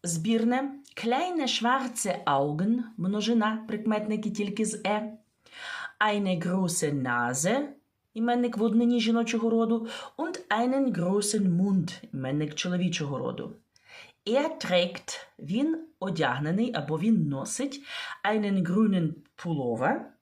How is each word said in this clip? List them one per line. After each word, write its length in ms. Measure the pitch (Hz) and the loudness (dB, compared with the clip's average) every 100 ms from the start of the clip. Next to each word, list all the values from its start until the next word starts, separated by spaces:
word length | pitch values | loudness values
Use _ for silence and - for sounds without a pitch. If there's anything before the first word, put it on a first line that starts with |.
Збірне. 680 | 175 165 175 226 226 247 277 - - | -4 -2 2 4 4 2 -2 -8 -16
Kleine 540 | - 226 254 359 349 262 | -6 0 0 0 0 0
schwarze 760 | - 233 262 247 - 196 - - | 0 2 2 0 -4 -2 -2 2
Augen, 580 | 139 143 151 196 240 233 - | 2 2 0 2 0 -2 -4
множина, 680 | 180 208 208 233 214 220 - | -2 0 2 2 2 0 -4
прикметники 600 | 220 220 214 214 214 208 | -4 0 0 0 -2 -2
тільки 340 | 190 202 196 | -2 -2 0
з 160 | 214 - 190 | -2 -2 -2
е. 320 | 214 226 - _ _ _ - - - - - | -2 -4 -12 _ _ _ -16 -12 -10 -12 0
Eine 460 | 214 208 196 175 175 | 2 2 2 0 0
große 460 | 185 180 - 151 | 0 0 0 0
Nase, 760 | 143 123 120 120 127 170 254 294 - _ _ _ | 0 0 0 0 0 0 0 -2 -10 _ _ _
іменник 420 | 220 233 240 247 233 | -4 0 2 2 2
в 60 | |
однині 380 | 226 220 240 240 | 2 4 4 4
жіночого 500 | 214 233 226 226 226 | 2 2 2 0 2
роду, 380 | 226 226 226 226 - - - | 2 2 0 -2 -10 -14 -6
und 320 | 349 - - | -6 -6 -2
einen 440 | 214 247 269 269 | 0 2 2 0
großen 640 | 170 175 202 202 214 190 170 | 0 0 0 0 2 2 4
Mund, 460 | 196 190 - - - | 4 2 0 -6 -10
іменник 420 | 135 131 147 151 | -8 -4 -2 -2
чоловічого 640 | - 180 180 180 165 143 131 | -4 -4 0 -2 -2 -4 -4
роду. 380 | 127 - - - _ _ _ - - _ - | -6 -6 -10 -14 _ _ _ -20 -20 _ 0
Er 320 | 247 311 - | 0 0 -4
trägt, 680 | 170 180 180 - - - - - | 2 2 2 -4 -12 -14 -14 -16
він 400 | 143 208 294 320 - _ | -4 0 0 0 -6 _
одягнений 720 | 196 160 139 131 151 190 233 | -6 0 0 0 0 0 0
або 240 | - 139 156 | -2 -4 0
він 300 | 208 214 147 | 2 4 2
носить, 560 | 139 135 - 277 - - - - - | -2 -4 -4 -6 -6 -12 -12 -10 -4
einen 380 | 196 214 202 196 | 0 0 2 0
grünen 520 | 170 190 220 185 160 - - - | 2 4 4 4 0 -4 -16 -10
Pullover 640 | 175 156 123 113 135 302 - _ | -4 -2 -2 0 0 0 -4 _